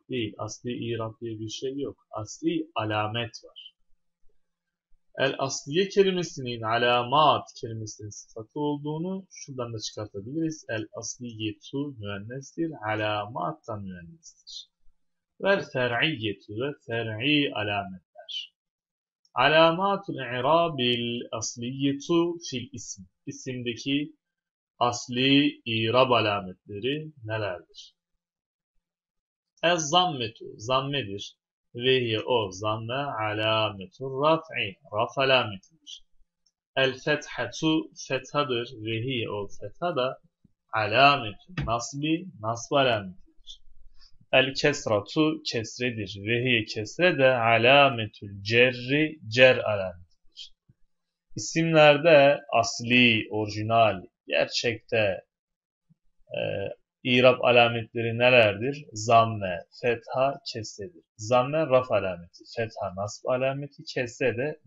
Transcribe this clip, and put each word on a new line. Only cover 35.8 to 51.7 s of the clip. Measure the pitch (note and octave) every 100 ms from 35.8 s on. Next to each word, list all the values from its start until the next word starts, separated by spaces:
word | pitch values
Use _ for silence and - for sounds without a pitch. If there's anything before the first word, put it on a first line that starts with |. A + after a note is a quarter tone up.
| - - _ _ _ _ _ _ _ -
El | C3 B2+
fethatu, | - D3 - - A2+ - D#3+ D#3 - - -
fethadır. | C3+ - D3 C#3 A#2+ A#2+ B2
Ve | G#2+ A2+
hiye | B2 B2 G2+
o | G#2 G2+
fetha | - G#2 - F3 D3+
da | B2+ C#3 _ _ _ _ _
alametun | A2 G#2 A2+ C#3 C#3 A2 G2 - - C#3
nasbi, | A#2+ - C#3+ D3+ E3 F#3+ A2
nasb | A2 A#2 -
alametidir. | C#3+ C3 A2 F#2+ F2+ - - - - - - - - - - _
El | C3+ C3
kesratu, | C3+ D3+ C#3 - G#2 G2+ D#3 D#3 D#3 -
kesredir. | B2 G#2+ - B2 A2 F#2+ G2+ G2+
Ve | A#2+
hiye | B2+ A#2+
kesre | G#2+ - G#2+ - F3+ D3+
de | C3
alametül | B2+ A2+ A2+ A#2 C#3 C#3 A#2 G#2+ - G#2 G2
cerri, | G2+ A#2 B2+ B2 B2 C#3+ D#3 - G#2+
cer | A#2 C3 A#2+
alametidir. | G#2+ G#2 F#2 F2 - _ _ - - _ _ _ _ _ _ _ _ -
İsimlerde | - E3 E3